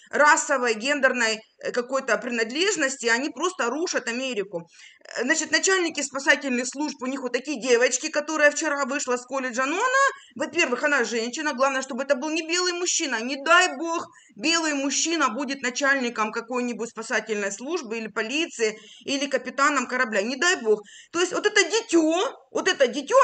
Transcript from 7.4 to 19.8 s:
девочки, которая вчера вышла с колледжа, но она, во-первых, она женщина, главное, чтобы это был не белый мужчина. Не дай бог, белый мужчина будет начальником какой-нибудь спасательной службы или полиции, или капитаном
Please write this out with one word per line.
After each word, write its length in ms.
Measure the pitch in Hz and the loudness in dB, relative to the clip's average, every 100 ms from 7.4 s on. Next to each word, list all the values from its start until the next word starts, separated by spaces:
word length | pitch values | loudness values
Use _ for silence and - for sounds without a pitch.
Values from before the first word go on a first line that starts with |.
| 294 269 | -4 -4
девочки, 480 | 233 240 254 - 311 | 2 4 4 2 -2
которая 440 | 302 294 311 294 | -4 -2 4 4
вчера 340 | 285 311 285 277 | 4 0 0 -2
вышла 320 | 277 269 247 | -2 -2 -4
с 80 | 240 | -4
колледжа, 400 | 269 254 233 262 | -4 -4 -2 -2
но 100 | 339 | 0
она, 280 | 494 523 539 - - - | 2 4 2 0 -10 -6
во-первых, 480 | 302 320 285 240 294 | -4 0 0 2 2
она 180 | 285 | 2
женщина, 480 | 226 233 226 277 302 | 0 -2 -4 -4 -4
главное, 280 | 254 269 262 | 0 0 0
чтобы 220 | 262 247 | -4 -4
это 120 | 269 277 | 0 0
был 140 | 302 | 0
не 180 | 320 320 | -4 -2
белый 240 | 349 359 | 0 0
мужчина. 480 | 349 359 - 320 - | -2 -2 -2 -2 -2
Не 140 | 240 277 | -4 -4
дай 320 | 285 349 359 269 | 4 6 4 0
бог, 300 | 330 330 - - - - | -4 -4 -6 -16 -20 -6
белый 380 | 269 339 320 285 | 0 0 0 -2
мужчина 520 | 277 - 320 330 269 | -2 -2 0 0 0
будет 340 | 214 277 277 | 0 -4 -4
начальником 680 | 247 247 285 269 240 220 214 | -4 0 2 2 0 -2 -4
какой-нибудь 580 | 233 226 247 247 214 233 | -4 -6 -4 -4 -4 -8
спасательной 640 | - 220 226 220 208 202 | -10 -4 -4 -2 -2 -4
службы 460 | 202 254 339 247 226 | -6 -6 -6 -6 -8
или 100 | 220 | -6
полиции, 720 | 202 220 285 330 - 220 214 214 - - | -6 -4 -2 -4 -2 -2 -2 -12 -14 -6
или 200 | 269 277 | -4 -2
капитаном 640 | 262 254 247 285 285 | -2 -4 0 2 2